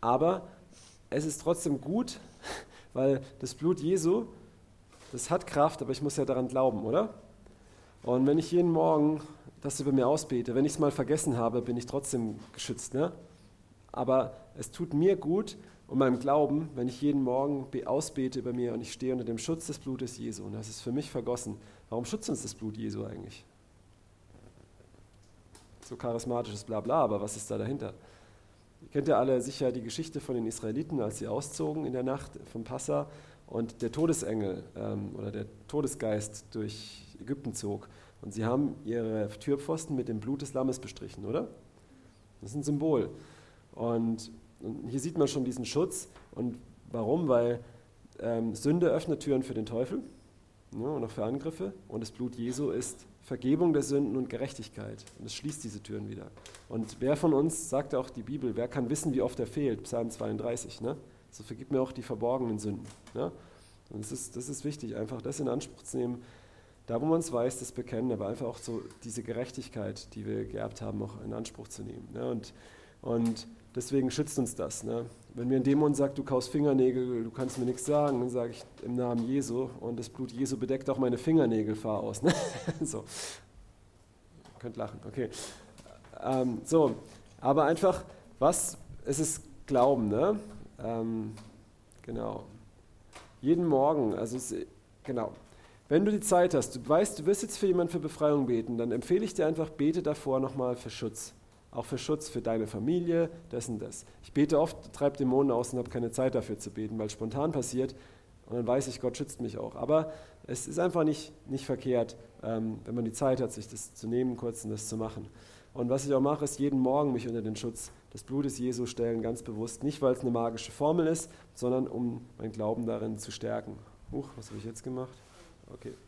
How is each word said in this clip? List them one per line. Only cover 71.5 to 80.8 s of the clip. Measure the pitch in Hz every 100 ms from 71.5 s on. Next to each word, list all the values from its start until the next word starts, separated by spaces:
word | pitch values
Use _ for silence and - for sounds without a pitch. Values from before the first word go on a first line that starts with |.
| - 107
zu | -
nehmen, | 104 120 -
ne? | - 123
Und, | 120 - - - - - -
und | - 117 117 113 - - -
deswegen | - 123 139 135
schützt | 135 147 -
uns | 117
das, | - 80 -
ne? | 110 117 117 - -
Wenn | 127 120
mir | 131
ein |
Dämon | 131 139 151
sagt, | 139 139 139
du |
kaust | 131 131 123
Fingernägel, | 156 147 135 127 127 127 120
du | 113
kannst | 113 131 131
mir | 123
nichts | 123
sagen, | - 147 147 131
dann | 127
sage | 123 120
ich | 113 - -
im | -
Namen | 123 123 120 117
Jesu | 135 127 117 131 113
und | 113 120
das | 120
Blut | - 127
Jesu | - 131 131
bedeckt | 123 135